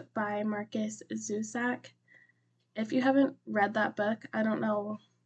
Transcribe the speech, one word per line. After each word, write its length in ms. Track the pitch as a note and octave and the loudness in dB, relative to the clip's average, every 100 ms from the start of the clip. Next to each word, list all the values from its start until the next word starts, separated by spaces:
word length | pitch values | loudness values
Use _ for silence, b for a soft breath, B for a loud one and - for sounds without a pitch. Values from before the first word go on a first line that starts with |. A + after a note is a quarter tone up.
| - | -6
by 300 | - G#3 G#3 | -4 -2 0
Marcus 600 | G#3+ G#3 G#3 A3 G#3+ G#3+ - | 0 -2 -4 -2 -4 -6 -8
Zusak. 760 | A3 - G#3 A3 A#3+ A#3+ B3 - _ b b b b b _ _ - | -8 -4 -4 -4 -2 -2 -2 -8 _ b b b b b _ _ -6
If 160 | A3 | 0
you 80 | C4 | 2
haven't 360 | B3+ C4+ C4+ - - | 4 6 4 2 -4
read 260 | G#3+ G3+ | 2 2
that 220 | A3 G#3 - | 2 -2 0
book, 300 | G#3 A3 - | -2 -2 -4
I 80 | A3 | -2
don't 180 | A3 G#3+ | 0 0
know 380 | A3 G#3 G#3 G#3+ _ _ | 0 0 -2 -8 _ _